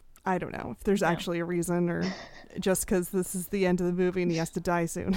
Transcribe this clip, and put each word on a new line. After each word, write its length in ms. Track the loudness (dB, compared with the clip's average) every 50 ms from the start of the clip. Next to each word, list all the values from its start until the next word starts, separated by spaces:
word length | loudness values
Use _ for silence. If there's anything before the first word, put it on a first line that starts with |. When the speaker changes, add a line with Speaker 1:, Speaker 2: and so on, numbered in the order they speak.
| -20 -20 -16 -6 -2
Speaker 1:
I 120 | 0 0 0
don't 120 | -2 -4 -6
know 180 | -6 -6 -8 -8
if 80 | -4 0
there's 200 | 2 2 4 4
Speaker 2:
No. 40 |
Speaker 1:
actually 300 | 2 2 0 0 -2 -2 -2
a 60 | -2
reason 420 | -2 0 0 0 0 2 2 2
or 140 | 2 0 0
Speaker 2:
<laughs> 580 | -2 -4 -4 -6 -12 -16 -18 -18 -18 -14 -8 -2
Speaker 1:
just 280 | 0 2 2 2 2
'cause 220 | 2 2 0 0 0
this 260 | 0 -2 -2 -2 -2
is 140 | -6 -4 -2
the 180 | 0 2 2
end 120 | 4 4 2
of 60 | 2
the 80 | 0 2
movie 300 | 2 2 2 2 2 0
and 80 | 0
he 60 | 0 0
has 100 | -2 -2
to 80 | -4 -4
die 280 | 0 0 2 2 0
soon. 260 | 0 -2 -4 0 0 0